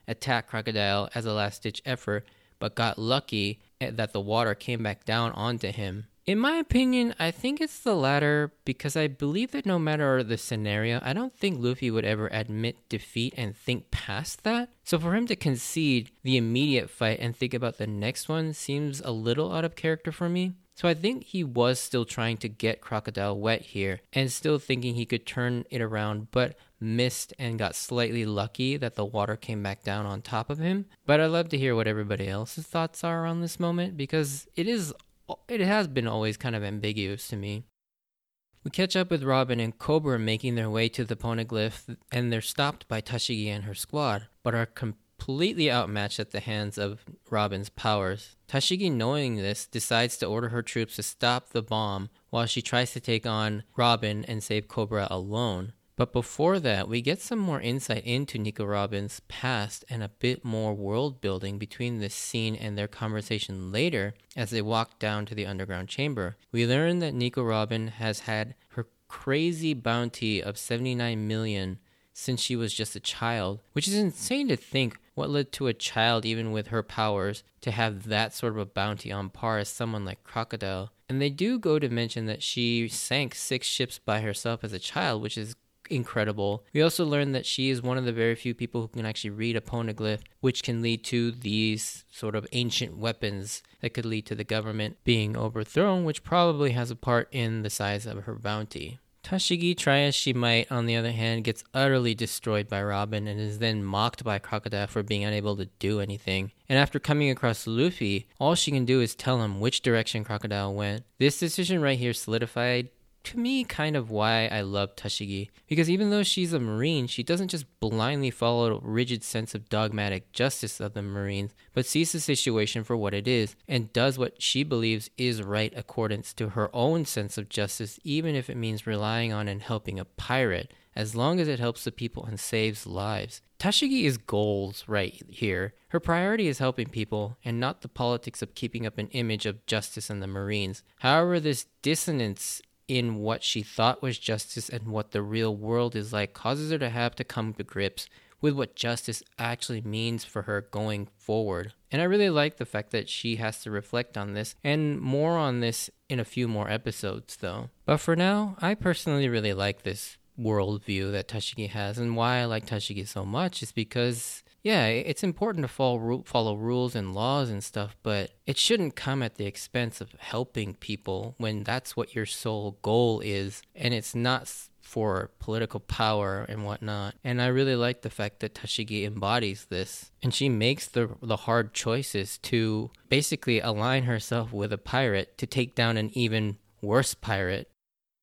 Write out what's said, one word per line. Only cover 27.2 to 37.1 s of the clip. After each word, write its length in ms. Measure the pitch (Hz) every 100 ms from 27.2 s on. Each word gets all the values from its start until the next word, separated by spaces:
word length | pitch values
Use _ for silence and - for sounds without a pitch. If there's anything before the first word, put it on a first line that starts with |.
| - -
and 180 | 123 113
got 180 | 101 -
slightly 500 | - 120 117 117 107
lucky 500 | 104 104 - 127 143
that 200 | 123 -
the 100 | 104
water 320 | 107 101 107
came 260 | - 110
back 200 | 101 101
down 220 | - 101 104
on 160 | 101
top 280 | - 110 110
of 100 | 147
him. 260 | 165 190 190 _ -
But 160 | 147
I'd 60 | 160
love 200 | 170 165
to 80 | 147
hear 180 | 135 117
what 120 | 110
everybody 400 | 107 104 104 98
else's 400 | 98 113 - 156
thoughts 380 | 170 165 - 170
are 200 | 165 165
on 140 | 170
this 180 | 170 -
moment, 380 | 175 170 180 170
because 520 | 135 160 147 139 - -
it 100 | 185
is, 260 | 240 160 - - _ - - -
it 140 | 240
has 260 | 185 208 180
been 200 | 131 113
always 280 | 110 110 110
kind 200 | 123 113
of 80 |
ambiguous 640 | 101 104 104 107 98